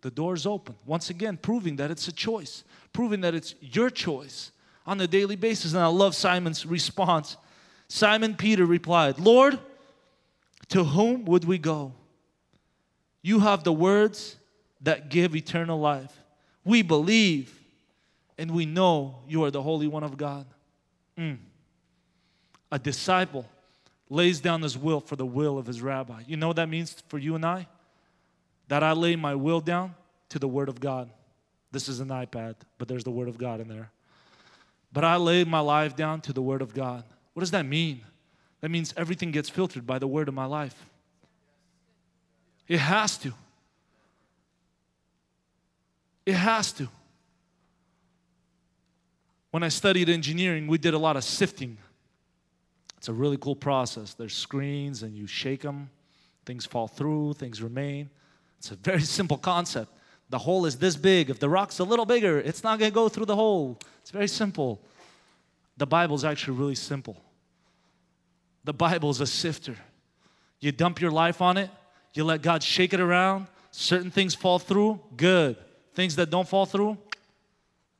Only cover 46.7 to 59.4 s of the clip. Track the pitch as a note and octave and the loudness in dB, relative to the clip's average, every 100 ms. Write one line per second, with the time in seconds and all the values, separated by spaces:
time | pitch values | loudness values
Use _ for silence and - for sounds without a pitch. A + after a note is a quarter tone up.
46.7 | - C3 - _ _ _ _ _ _ _ | -6 -10 -12 _ _ _ _ _ _ _
47.7 | _ _ _ _ _ _ _ _ _ _ | _ _ _ _ _ _ _ _ _ _
48.7 | _ _ _ _ _ _ _ _ D#3+ E3+ | _ _ _ _ _ _ _ _ -4 -2
49.7 | D3+ G3+ F#3 E3+ E3+ C#3+ E3 F#3 D#3+ D3+ | 2 2 4 4 2 0 -2 0 -2 0
50.7 | E3 E3+ D#3 D#3+ C#3 B2 - G3 - B2+ | 0 2 2 0 0 -4 -2 -2 -2 -14
51.7 | G#2+ _ _ _ _ _ _ _ _ _ | -14 _ _ _ _ _ _ _ _ _
52.7 | _ _ - - A2+ C#3+ C#3 C3+ C#3 C#3+ | _ _ -18 -10 -2 -2 -2 -4 -4 -2
53.7 | C3+ B2 - G#2 - A2+ - - C#3 C#3 | 0 -2 -6 -14 -14 -12 -10 -6 -6 -6
54.7 | C#3+ C#3+ B2+ A2 G#2+ G#2 - C3+ C3+ D3 | -6 -8 -10 -12 -12 -10 -8 -6 -6 -8
55.7 | C#3+ C#3 _ _ _ _ _ - B2 - | -10 -14 _ _ _ _ _ -14 -14 -8
56.7 | A#2+ A2 - D3+ D3+ D3 D3 B2+ G#2+ A#2 | -6 -6 -6 -4 -2 -4 -6 -10 -10 -8
57.7 | B2 C#3+ C#3+ C#3+ _ _ _ _ _ - | -6 -6 -8 -12 _ _ _ _ _ -18
58.7 | G2 - F#3 D3 - F3+ C#3+ | -6 0 0 0 -2 0 0